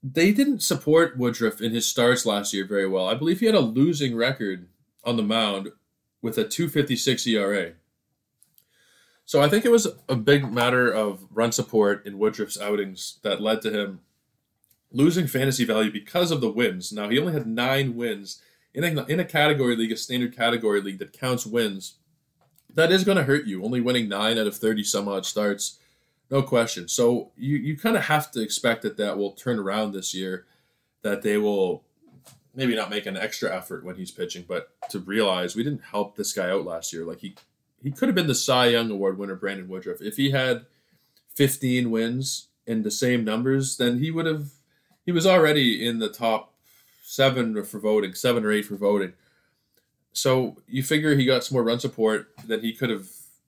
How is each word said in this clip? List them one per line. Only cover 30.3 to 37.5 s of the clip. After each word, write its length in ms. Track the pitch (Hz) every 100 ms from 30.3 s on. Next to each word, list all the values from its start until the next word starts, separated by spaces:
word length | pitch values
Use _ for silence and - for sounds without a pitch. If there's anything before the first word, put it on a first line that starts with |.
| 92 _ _ _ _ _ _
that 200 | 104 101
they 160 | 107 104
will 460 | 104 101 92 80 _ _ _ - - - _ -
maybe 200 | 131 110
not 140 | 98
make 160 | 104 101
an 100 | 95
extra 400 | 107 - 107 92
effort 300 | - 85 87
when 100 | 92
he's 160 | 90
pitching, 320 | - 87 90 87
but 220 | 90 - _ -
to 100 | 101
realize 560 | 90 104 104 92 90 101
we 80 |
didn't 200 | 131 147 -
help 240 | 104 101 -
this 180 | 104
guy 160 | - 90
out 160 | 98 85
last 260 | 82 -
year. 140 | 82 82
Like, 140 | 85
he, 160 | 101 - _